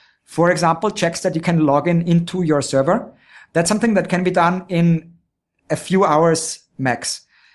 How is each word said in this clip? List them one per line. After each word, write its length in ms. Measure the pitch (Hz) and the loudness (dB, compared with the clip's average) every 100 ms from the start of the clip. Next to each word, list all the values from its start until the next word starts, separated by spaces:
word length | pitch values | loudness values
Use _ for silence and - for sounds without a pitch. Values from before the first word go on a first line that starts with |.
| _ _ _ | _ _ _
for 260 | - 170 | 0 2
example, 400 | 165 165 165 214 | 2 0 0 -4
checks 300 | 202 170 - | -2 -4 -2
that 120 | 185 | -4
you 80 | 160 | -2
can 240 | 175 165 147 | 0 2 2
log 220 | 143 165 | 2 0
in 140 | 170 | 0
into 400 | 170 170 170 185 | 2 0 0 -4
your 200 | 165 147 | 0 0
server. 520 | - 135 143 226 - - _ - - | 0 0 0 -2 -4 -18 _ -20 -4
That's 160 | 160 170 | -2 0
something 240 | 214 233 | 0 0
that 160 | 190 165 | 0 0
can 140 | 180 | -2
be 80 | 180 | 0
done 340 | 175 170 185 - | 2 0 0 -4
in 460 | 170 170 165 - - _ _ _ _ - | 0 2 2 -2 -20 _ _ _ _ -8
a 60 | 156 | -8
few 260 | - 190 | -2 0
hours 560 | 180 151 165 160 - - _ - | 2 4 2 0 -4 -12 _ -6
max. 480 | 131 117 - - _ _ _ | -4 -4 -6 -10 _ _ _